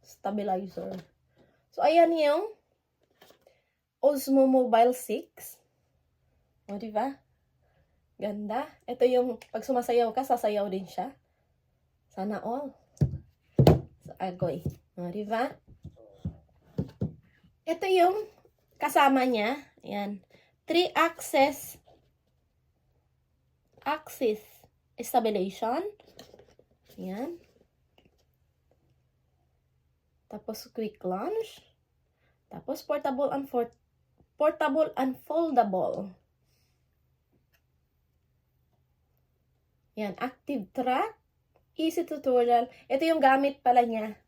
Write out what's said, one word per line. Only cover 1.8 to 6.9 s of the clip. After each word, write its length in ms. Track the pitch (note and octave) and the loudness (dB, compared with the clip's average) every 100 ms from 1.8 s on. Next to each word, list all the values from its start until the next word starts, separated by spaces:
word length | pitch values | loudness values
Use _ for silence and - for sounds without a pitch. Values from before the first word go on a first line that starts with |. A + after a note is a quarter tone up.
ayan 320 | - D#4+ E4 E4 | 4 6 6 4
yung 320 | D4 D4+ G#4+ G#4+ _ _ _ _ _ _ - _ _ _ _ _ _ _ | 2 2 -2 -10 _ _ _ _ _ _ -20 _ _ _ _ _ _ _
Osmo 480 | C4+ C#4+ C4+ C4+ C4+ | 2 2 2 4 6
Mobile 480 | C4 B3 A3+ A#3+ B3 | 6 4 6 6 4
six. 640 | - A3 - - - - _ _ _ _ _ _ _ _ _ _ - | -4 -8 -8 -20 -20 -20 _ _ _ _ _ _ _ _ _ _ -12
O, 80 | G3+ | -10
di 80 | |
ba? 240 | A3 | -4